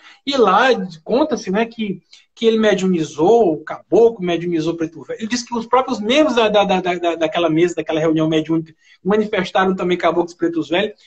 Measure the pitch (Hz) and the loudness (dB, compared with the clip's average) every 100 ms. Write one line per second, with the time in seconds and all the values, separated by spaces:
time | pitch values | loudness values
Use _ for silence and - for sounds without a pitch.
0 | - - - 277 208 190 262 226 185 - | -20 -16 -4 2 4 4 4 2 -2 -10
1 | - 233 311 233 - 196 233 226 214 180 | -2 0 0 -4 -4 -2 -2 -4 -8 -8
2 | _ - _ - 226 220 214 196 190 175 | _ -20 _ -2 0 2 2 2 2 0
3 | 151 139 170 233 196 151 - 151 - 202 | -2 0 4 4 4 0 -6 -14 -2 4
4 | 233 226 180 170 175 165 156 165 160 208 | 4 2 -2 -2 -2 -2 -2 -4 -6 -8
5 | - 165 220 240 - 240 - 247 262 226 | -14 -10 -6 -6 -6 -8 0 0 0 -4
6 | 208 277 311 240 220 202 196 185 180 175 | 0 2 2 2 2 2 2 0 -2 -2
7 | 170 165 160 175 170 156 175 170 160 160 | -2 -2 -2 0 0 2 0 -2 -4 -2
8 | 165 156 160 160 156 165 160 - _ _ | 0 0 0 0 0 -4 -4 -14 _ _
9 | 180 214 214 202 185 202 190 190 180 175 | -2 0 0 -2 -2 0 0 0 -2 0
10 | 170 160 170 - 165 165 143 165 208 - | 0 0 -2 -2 -4 -4 -4 -2 -4 -6